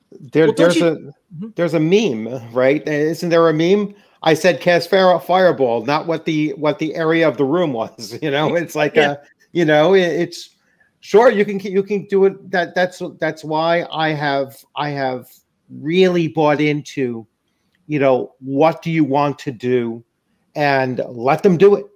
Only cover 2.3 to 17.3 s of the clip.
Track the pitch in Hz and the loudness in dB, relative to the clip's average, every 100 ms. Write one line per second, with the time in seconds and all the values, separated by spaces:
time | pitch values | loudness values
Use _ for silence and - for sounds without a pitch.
2.3 | 127 117 117 131 147 151 147 156 160 180 | -10 -8 0 2 2 -2 -2 -2 -2 0
3.3 | 165 165 156 170 202 202 - _ _ 165 | 2 4 2 2 2 0 -10 _ _ 2
4.3 | 160 185 165 180 175 170 190 185 170 - | 2 2 0 2 0 2 2 4 2 0
5.3 | 185 180 131 127 117 113 151 170 160 170 | 2 2 2 0 0 -2 -4 -2 -6 -4
6.3 | 156 151 151 151 147 160 165 160 165 160 | -2 -4 -2 -4 -2 -4 -4 0 2 2
7.3 | - 135 170 165 117 110 - 107 117 151 | 0 -2 0 -2 -2 -6 -10 -16 -10 -4
8.3 | 139 151 170 160 151 151 156 143 143 _ | -2 0 -2 -4 -4 0 2 0 -2 _
9.3 | _ _ 170 160 151 160 196 175 156 170 | _ _ -2 2 4 4 4 2 -2 -4
10.3 | - - _ _ _ _ _ - 196 247 | -8 -20 _ _ _ _ _ 0 4 4
11.3 | 208 208 196 196 190 196 208 196 196 196 | 4 0 -2 -4 -4 -2 -4 -2 2 2
12.3 | 196 - 185 170 - 180 - 175 - 160 | 0 -8 -4 -4 -2 -2 -4 -12 -6 -6
13.3 | 156 151 156 165 170 160 151 156 151 147 | -6 -6 -2 0 0 -2 -4 -4 -2 -2
14.3 | 139 131 - _ - 147 143 135 127 117 | -2 -4 -10 _ -8 -8 -4 -6 -6 -12
15.3 | _ _ _ _ 127 139 175 185 180 160 | _ _ _ _ -14 -4 2 2 2 -2
16.3 | 160 151 147 151 147 131 - 127 117 110 | 0 0 2 0 -2 -6 -6 -6 -6 -14